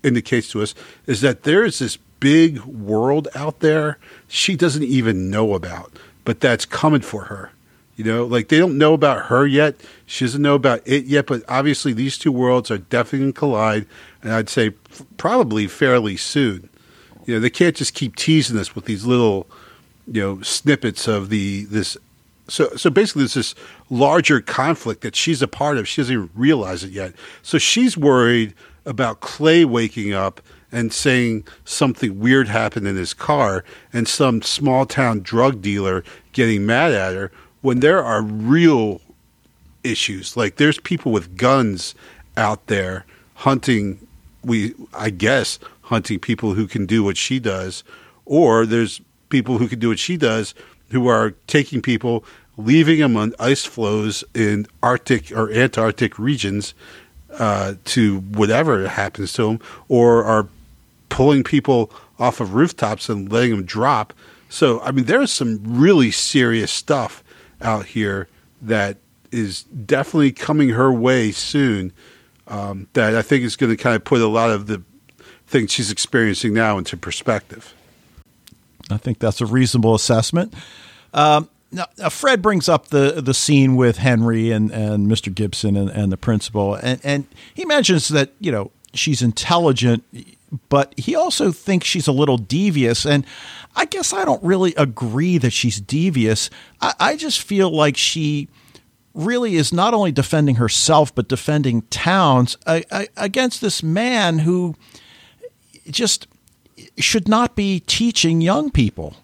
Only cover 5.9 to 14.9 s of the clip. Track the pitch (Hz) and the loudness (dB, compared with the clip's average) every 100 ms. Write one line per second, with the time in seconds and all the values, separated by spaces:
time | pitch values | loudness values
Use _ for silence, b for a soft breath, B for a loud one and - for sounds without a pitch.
5.9 | B B B - 113 131 117 - - 156 | B B B -6 0 0 0 -4 -2 2
6.9 | 147 - 107 92 101 95 _ b b b | 2 0 -12 -12 -16 -16 _ b b b
7.9 | - 110 113 120 120 107 156 180 139 156 | -6 -2 -2 0 -2 2 2 4 4 4
8.9 | 156 147 113 - 120 143 139 151 139 B | 4 4 0 0 2 4 4 2 -2 B
9.9 | B _ - 127 139 143 143 131 117 - | B _ -4 -4 0 2 4 2 0 0
10.9 | 143 131 143 - 123 - 127 143 135 143 | -2 2 0 0 -6 -2 0 0 0 -2
11.9 | 113 135 - 156 123 127 127 120 104 87 | -2 -4 -2 -2 2 2 2 0 -6 -2
12.9 | 120 120 139 135 127 147 110 110 107 104 | -2 -2 -2 -2 -2 -2 0 0 0 -4
13.9 | B B B 110 113 110 - 110 - _ | B B B -4 -4 -2 0 -2 -2 _